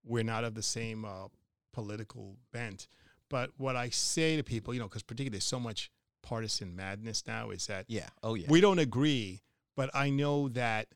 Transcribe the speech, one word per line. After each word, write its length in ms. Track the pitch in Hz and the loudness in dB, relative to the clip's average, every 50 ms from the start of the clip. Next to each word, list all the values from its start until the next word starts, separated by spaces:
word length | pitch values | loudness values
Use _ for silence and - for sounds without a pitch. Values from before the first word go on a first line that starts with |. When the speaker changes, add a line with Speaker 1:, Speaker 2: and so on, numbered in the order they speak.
| _ | _
Speaker 1:
We're 180 | 113 117 117 110 | 0 0 0 2
not 200 | 113 113 110 117 | 2 0 0 -2
of 100 | 117 107 | -2 -4
the 100 | 110 101 | -4 -4
same, 400 | - - 120 113 113 110 110 110 | -2 -2 -2 -4 -6 -6 -8 -8
uh, 220 | 104 98 95 95 95 _ _ _ _ _ _ _ _ - | -10 -10 -10 -12 -14 _ _ _ _ _ _ _ _ -8
political 640 | - 110 101 104 104 110 - - 120 101 98 98 123 _ _ | -8 -6 -6 -6 -6 -8 -10 -12 -14 -14 -14 -16 -18 _ _
bent. 360 | - 120 120 113 98 92 - _ _ _ _ - _ _ _ _ | -8 -6 -6 -6 -8 -12 -16 _ _ _ _ -20 _ _ _ _
But 220 | 151 131 123 127 - | -2 -2 -2 -2 -4
what 180 | - 131 135 127 | -6 -4 -2 -2
I 140 | 123 120 123 | -2 -2 -2
say 480 | - - - - - 175 160 160 160 | -2 0 0 0 2 4 4 4 4
to 60 | 156 135 | 2 0
people, 300 | - 120 113 104 - 123 | -2 -4 -4 -4 -4 -6
you 60 | 123 | -4
know, 80 | 117 | -6
'cause 160 | 98 - 110 - | -6 -8 -12 -10
particularly 280 | - 120 120 139 135 | -10 -6 -6 -4 -4
there's 120 | 107 95 - | -4 -2 -2
so 160 | - - 127 | -2 -2 -2
much 320 | 120 117 107 - - - _ _ _ _ _ _ | -4 -4 -6 -6 -8 -10 _ _ _ _ _ _
partisan 540 | - - 120 113 113 107 - - 107 92 85 | -8 -6 -4 -4 -2 -2 -4 -4 -4 -6 -8
madness 520 | 90 95 95 98 104 110 113 113 - - | -8 -6 -6 -8 -8 -8 -6 -6 -6 -6
now, 220 | - 110 110 117 110 | -4 -6 -6 -6 -6
is 140 | 98 90 - | -6 -6 -6
that 180 | - 104 95 95 - | -6 -6 -6 -6 -4
Speaker 2:
Yeah. 200 | 113 104 - - - _ - | -4 -4 -4 -6 -14 _ -4
Oh, 120 | 113 113 | -2 -2
yeah. 120 | 104 85 139 | -2 4 8
Speaker 1:
we 120 | 151 170 | 8 10
don't 180 | 185 202 190 175 | 10 10 8 6
agree, 600 | 156 127 113 123 143 151 143 127 110 95 92 107 _ _ _ _ _ _ _ | 4 2 4 4 4 4 4 2 0 -2 -6 -10 _ _ _ _ _ _ _
but 140 | - 131 135 - | -2 -2 0 0
I 160 | 139 139 143 | 0 2 4
know 380 | 139 139 143 147 143 143 143 135 | 4 4 4 4 4 2 2 0
that 380 | 117 127 123 117 110 107 110 _ - | 0 0 0 2 0 0 -2 _ -14